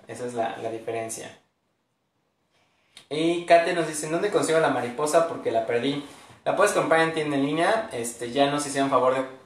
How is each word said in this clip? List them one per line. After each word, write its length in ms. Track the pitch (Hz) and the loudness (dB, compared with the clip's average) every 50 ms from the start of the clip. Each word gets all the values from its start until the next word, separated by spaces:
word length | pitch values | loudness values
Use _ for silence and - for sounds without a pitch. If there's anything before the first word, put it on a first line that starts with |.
| - - | -16 -14
Esa 180 | 113 117 123 | -12 -10 -10
es 80 | 123 120 | -8 -4
la, 240 | 117 113 113 - 98 | -4 -4 -4 -4 -6
la 120 | 110 113 | -8 -8
diferencia. 680 | 113 113 - - 113 113 113 113 - - - - - - _ _ _ _ _ _ _ _ _ _ _ _ _ _ _ _ _ _ _ _ _ _ _ _ _ _ _ _ _ _ - - - - | -8 -8 -8 -6 -6 -6 -6 -8 -10 -12 -14 -16 -18 -20 _ _ _ _ _ _ _ _ _ _ _ _ _ _ _ _ _ _ _ _ _ _ _ _ _ _ _ _ _ _ -20 -20 -12 -6
Y 380 | 143 156 165 170 175 170 170 | -4 0 0 0 0 0 4
Kate 260 | - 170 170 165 180 | 6 6 6 6 4
nos 160 | 170 170 160 156 | 0 -2 -2 -2
dice, 220 | 151 - 156 156 | -4 -6 -6 -4
"¿Dónde 200 | 165 180 208 208 | -2 -2 0 0
consigo 300 | 175 151 139 156 160 160 | 0 0 2 2 2 2
la 80 | 156 139 | 2 2
mariposa? 580 | 135 123 120 123 - - 151 151 156 170 165 | 0 0 -4 -4 -4 -4 -2 2 4 2 2
Porque 240 | - - 135 - 123 | 2 -4 -4 -4 -2
la 140 | 113 113 113 | 0 0 0
perdí". 400 | - 117 120 131 143 143 143 - - - - - - - - - | 0 0 0 0 -2 -4 -4 -8 -12 -18 -20 -20 -20 -16 -8 -4
La 100 | 143 143 | -2 2
puedes 160 | - 202 202 | 4 4 4
comprar 280 | 202 175 143 151 165 160 | 4 2 2 4 4 4
en 140 | 165 160 160 | 4 2 0
tienda 220 | 160 151 147 143 | -2 -2 -2 0
en 100 | 139 139 | 0 0
línea. 420 | 143 151 165 175 196 220 226 220 - | 0 0 0 2 2 2 0 -2 -4
Este, 380 | - 120 117 - - - 123 120 | -8 -8 -8 -8 -8 -8 -8 -2
ya 200 | 120 139 139 143 | 0 2 2 2
nos 160 | 147 147 143 | 2 -2 -4
hicieron 240 | 139 135 139 139 139 | -2 -2 -2 0 2
favor 240 | 135 127 127 127 131 | 2 4 4 4 2
de 80 | 135 131 - - - - | 0 -2 -6 -8 -16 -20